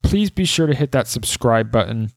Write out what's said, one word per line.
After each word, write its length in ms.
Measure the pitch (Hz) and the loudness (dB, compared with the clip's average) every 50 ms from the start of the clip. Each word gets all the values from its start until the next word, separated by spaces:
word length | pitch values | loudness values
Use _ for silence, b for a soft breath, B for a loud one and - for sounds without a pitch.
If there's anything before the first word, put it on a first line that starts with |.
| - | 0
Please 280 | - - 202 214 196 | 2 2 2 0 0
be 140 | - - 185 | 0 -2 -2
sure 220 | - - - 160 | -2 0 0 2
to 80 | 151 147 | 2 2
hit 180 | 127 147 139 - | 0 0 0 0
that 140 | 135 117 | 0 0
subscribe 640 | - - 123 110 - - - - 123 113 113 113 110 | 0 -4 -6 -6 -6 -6 -2 0 2 2 2 0 2
button 400 | 113 113 98 - 113 113 110 107 - | 0 0 0 0 -2 -4 -4 -6 -8